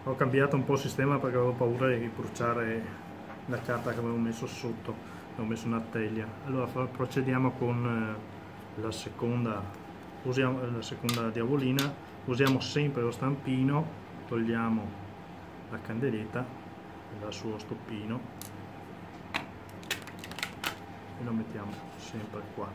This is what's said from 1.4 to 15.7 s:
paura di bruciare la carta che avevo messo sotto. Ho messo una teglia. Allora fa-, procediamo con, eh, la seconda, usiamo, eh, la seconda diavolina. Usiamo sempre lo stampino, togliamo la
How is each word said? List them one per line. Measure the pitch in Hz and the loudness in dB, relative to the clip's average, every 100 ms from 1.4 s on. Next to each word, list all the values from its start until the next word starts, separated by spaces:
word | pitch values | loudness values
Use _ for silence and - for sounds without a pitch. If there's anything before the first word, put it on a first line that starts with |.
| 123 | 4
paura | 123 123 117 131 | 4 4 6 4
di | 120 117 | 4 0
bruciare | 110 110 - 120 117 113 113 110 - - - - - - | -2 -6 0 2 4 2 0 -4 -8 -12 -12 -12 -12 -4
la | 120 | -4
carta | - 120 120 | 0 0 0
che | 113 | 0
avevo | 117 117 | 0 2
messo | 117 113 120 | 2 0 -4
sotto. | - 123 113 - 107 - - - - | -4 -4 -4 -6 -8 -8 -12 -10 -4
Ho | |
messo | 110 113 120 | -2 0 0
una | 113 | 0
teglia. | 113 117 107 110 110 - 143 | 0 -2 0 0 -4 -6 -2
Allora | 131 123 | 0 0
fa-, | 127 127 | 0 -2
procediamo | - 127 - 131 127 131 | 0 0 2 4 6 4
con, | 127 120 120 120 | 4 2 2 2
eh, | 117 110 107 - - - - - - | 2 0 -2 -8 -12 -12 -14 -12 -4
la | 110 | -4
seconda, | 107 - - 120 120 117 104 98 98 - - - - | -4 -6 -2 2 2 2 0 -4 -8 -12 -12 -12 -6
usiamo, | 127 127 131 131 | 0 4 4 4
eh, | 127 | 0
la | 120 | -2
seconda | 110 123 117 120 113 | -4 -2 0 2 2
diavolina. | 113 117 143 127 131 139 - - - - | 2 4 4 6 4 2 -2 -10 -8 -2
Usiamo | 123 135 131 | 6 6 6
sempre | - 147 147 135 | 4 2 4 4
lo | 117 | 2
stampino, | 117 135 143 - 131 131 147 156 - - - - | 2 0 0 2 4 6 6 2 -4 -12 -12 -2
togliamo | 120 113 117 117 110 101 98 - - - - - - | 0 4 4 4 4 2 -6 -10 -12 -12 -12 -12 -14
la | - | -10